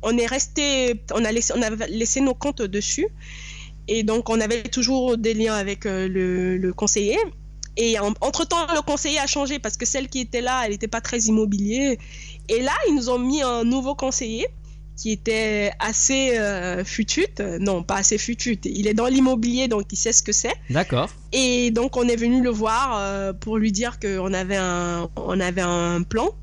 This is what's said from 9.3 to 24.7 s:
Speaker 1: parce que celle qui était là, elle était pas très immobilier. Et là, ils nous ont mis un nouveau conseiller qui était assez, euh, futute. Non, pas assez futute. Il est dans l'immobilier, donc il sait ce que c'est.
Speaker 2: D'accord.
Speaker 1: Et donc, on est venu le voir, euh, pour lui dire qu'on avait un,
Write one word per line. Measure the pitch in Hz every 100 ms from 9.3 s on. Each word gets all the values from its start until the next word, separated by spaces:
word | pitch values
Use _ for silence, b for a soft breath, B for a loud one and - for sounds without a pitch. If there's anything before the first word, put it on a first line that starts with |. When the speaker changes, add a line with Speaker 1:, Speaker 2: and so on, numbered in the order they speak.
| 294 277 285
Speaker 1:
parce | 220 196
que |
celle | 233 277 262
qui | 262
était | 247 233
là, | 240 254
elle | 233
était | 202 220
pas | 226
très | - 247
immobilier. | 220 220 214 202 202 233 277 240 B B B B -
Et | 226
là, | 254 605 539
ils |
nous | 294 240
ont | 247
mis | 247 294
un | 262 233
nouveau | 233 262 262
conseiller | 277 269 254 233 226 508 - B B - -
qui | 220
était | 220 - 220 220 214 202 -
assez, | 208 220 - 269 269 233
euh, | 208 196 180 175
futute. | 185 - 214 - 392 - 202 170
Non, | 196 185
pas | 165 196
assez | 196 214
futute. | - 233 - 214
Il | - 190 208
est |
dans | 220 247
l'immobilier, | 262 262 254 233 247 262
donc | 220 208
il | 196
sait | -
ce | -
que | -
c'est. | 208 - - -
Speaker 2:
D'accord. | 131 - 123 151 - -
Speaker 1:
Et | 254 262 247 240
donc, | 226 262 254
on | 240
est | 233
venu | 233 254
le | 247
voir, | 214 220 226 269 220
euh, | 196 196 196
pour | 185 - 220
lui | 220
dire | 202 240 233
qu'on | 208 190 185
avait | 185 185 196
un, | 185